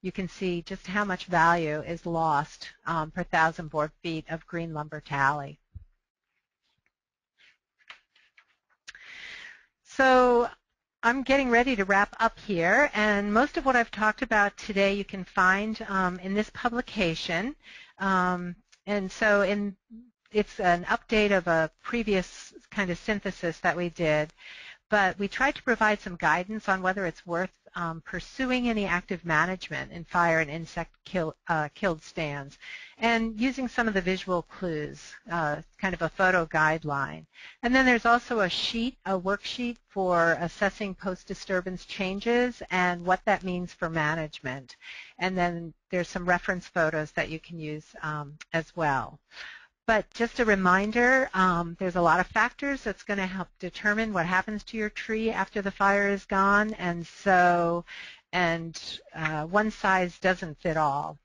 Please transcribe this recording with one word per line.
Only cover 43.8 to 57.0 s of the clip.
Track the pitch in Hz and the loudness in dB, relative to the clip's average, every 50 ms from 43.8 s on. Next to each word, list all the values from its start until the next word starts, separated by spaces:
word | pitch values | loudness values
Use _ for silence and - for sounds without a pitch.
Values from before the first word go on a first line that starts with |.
| 185 165 | -6 -4
management. | 165 165 151 151 156 165 156 151 - - - 135 127 139 135 120 - _ - - - - - - _ - | -2 0 0 0 0 -2 -4 -8 -10 -12 -10 -10 -10 -10 -12 -16 -20 _ -18 -18 -18 -18 -18 -20 _ -6
And | 170 185 190 185 | -4 -2 0 0
then | 175 175 170 170 170 165 - _ _ _ | 0 0 -2 -4 -10 -12 -14 _ _ _
there's | - 180 175 - | -4 -4 -4 -4
some | - 190 180 | -6 -6 0
reference | 175 180 175 - - 190 180 - - | 2 0 2 2 -2 -4 -4 -6 -6
photos | _ 185 165 156 160 156 151 151 | _ 0 0 2 0 -2 -6 -4
that | _ - 160 - | _ -4 -4 -4
you | 156 160 | -6 -10
can | - - 170 165 | -12 -14 -14 -10
use, | 156 151 151 151 151 _ - - | -8 -8 -8 -10 -12 _ -16 -10
um, | - 156 151 151 147 143 151 151 - _ - | -8 -6 -6 -6 -8 -10 -14 -20 -18 _ -4
as | 165 160 - _ | -4 -4 -4 _
well. | 175 160 147 139 131 110 - - - _ _ - - - - - - - _ _ _ _ | -2 0 0 0 0 -2 -6 -12 -20 _ _ -20 -18 -16 -16 -18 -20 -20 _ _ _ _
But | - 226 214 185 _ _ | 2 2 2 2 _ _
just | - 233 233 - - | -4 -4 -4 0 0
a | 240 | 2
reminder, | 220 208 196 190 180 180 190 202 208 220 240 240 247 262 262 262 - - | 4 4 4 6 6 6 4 4 2 2 2 4 4 4 4 2 0 2
um, | 185 185 185 175 170 175 170 170 - | 2 4 4 4 2 -2 -4 -6 -4
there's | 190 185 170 | -6 -2 0
a | 180 | 4
lot | 175 170 156 180 | 4 6 6 4
of | 180 - | 2 0
factors | - 220 214 247 - - - 277 277 254 - | 2 2 2 2 0 -4 -4 -4 -4 -4 -4
that's | 226 196 - - | -8 -8 -8 -6
gonna | - 208 202 190 | -6 -4 -2 -2
help | 185 185 190 175 - _ _ | -4 -4 -6 -8 -8 _ _
determine | - 180 - - - 214 208 214 226 220 | -12 -10 -10 -2 0 0 2 2 0 0
what | 208 185 160 | 0 0 0
happens | 175 185 185 190 - 214 208 - | 2 2 0 0 0 -6 -8 -8
to | - - | -8 -6
your | 220 214 214 | -4 -4 -4
tree | - - - - 220 220 220 220 | -6 -10 -6 -4 -4 -2 -2 -2
after | 220 - 196 - - 214 | 0 -2 -4 -2 -4 -4
the | 196 196 | -4 -4
fire | 190 - 202 196 - - 202 202 | -2 2 4 4 4 4 4 2
is | 202 196 - | 0 -2 -2
gone, | _ 202 196 196 196 202 208 214 220 220 | _ 2 4 4 6 6 4 4 2 -2
and | - 175 180 170 170 | -4 -4 -4 -4 -4